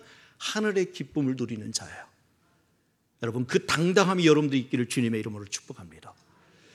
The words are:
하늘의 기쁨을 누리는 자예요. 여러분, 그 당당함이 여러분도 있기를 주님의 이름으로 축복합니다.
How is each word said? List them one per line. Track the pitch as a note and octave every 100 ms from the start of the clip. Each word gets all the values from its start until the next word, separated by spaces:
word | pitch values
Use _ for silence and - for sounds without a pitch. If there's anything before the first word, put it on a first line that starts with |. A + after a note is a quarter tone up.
| - - - -
하늘의 | - G#3+ G#3+ F#3+ F#3
기쁨을 | - C#3+ D3+ C3+ C3
누리는 | A#2 G#2+ G#2+
자예요. | - G2+ - - _ _ _ _ _ _ _ _ _ _ _
여러분, | A#2 A#2 B2+
그 | F3+ -
당당함이 | D3+ F3 F#3+ F#3 F#3 D#3+
여러분도 | D3+ D3+ C3+
있기를 | A#2+ B2 A#2+
주님의 | C3+ A#2 A2+
이름으로 | A2 G#2 G2
축복합니다. | - - B2+ F2 D#2+ - - _ _ _ _ -